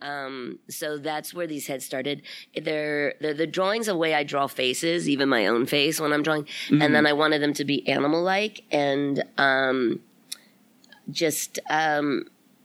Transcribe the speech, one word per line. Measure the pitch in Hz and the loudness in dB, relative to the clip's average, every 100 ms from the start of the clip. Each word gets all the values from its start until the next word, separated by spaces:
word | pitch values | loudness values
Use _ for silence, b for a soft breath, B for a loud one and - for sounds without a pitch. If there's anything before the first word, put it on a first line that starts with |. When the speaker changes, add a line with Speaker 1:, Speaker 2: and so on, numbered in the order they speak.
Speaker 1:
um, | 143 143 135 135 123 - - | -10 -8 -8 -8 -10 -12 -14
so | - 156 151 | -8 -6 -6
that's | 147 151 151 | -6 -6 -8
where | 175 170 | -8 -8
these | 147 131 | -8 -8
heads | 135 | -8
started. | - 135 135 143 B B B - | -6 -6 -4 -6 B B B -8
They're, | 156 151 151 147 143 - | -4 -4 -2 -2 -2 -2
they're | 151 | -4
the | 147 160 | -2 -2
drawings, | 175 190 226 214 | 0 0 0 -2
the | 175 | 0
way | 160 | 2
I | 151 | 2
draw | 143 143 139 | 0 -2 -2
faces, | - 127 123 165 170 160 | 0 0 0 0 0 0
even | 139 139 | 2 4
my | 123 98 | 4 4
own | 117 123 | 2 2
face | 147 143 147 | 2 2 0
when | 151 | 0
I'm | 147 | 0
drawing. | 151 151 147 | 0 -2 -4
Speaker 2:
Mm-hmm. | - - 151 | -10 2 4
Speaker 1:
And | 147 151 | 6 6
then | 151 | 4
I | |
wanted | 147 156 151 | 4 4 2
them | 147 147 | 0 0
to | 143 | -2
be | 139 - | 0 0
animal-like | 139 139 165 180 190 214 - - | 2 2 2 0 0 -2 -8 -4
and, | 147 143 139 143 139 - - | 0 2 0 0 -2 -4 0
um, | 139 131 135 131 117 117 - _ _ B B _ _ _ _ - - | 2 2 2 2 0 -2 -6 _ _ B B _ _ _ _ -16 -12
just, | 147 165 143 - - - | -2 -2 -2 -6 -8 -2
um, | 151 156 147 147 123 - _ _ _ | 0 2 2 0 -2 -4 _ _ _